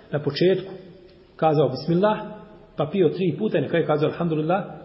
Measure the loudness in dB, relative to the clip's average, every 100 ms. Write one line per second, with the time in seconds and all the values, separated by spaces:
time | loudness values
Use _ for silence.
0 | -8 -4 -4 2 2 2 -2 -14 -18 -20
1 | -20 -20 -20 -2 2 4 2 0 -2 2
2 | 2 0 -6 -14 -18 -20 -16 -6 -4 2
3 | 2 2 -2 0 -2 0 0 0 2 2
4 | 0 0 -2 -2 0 -2 -2 -12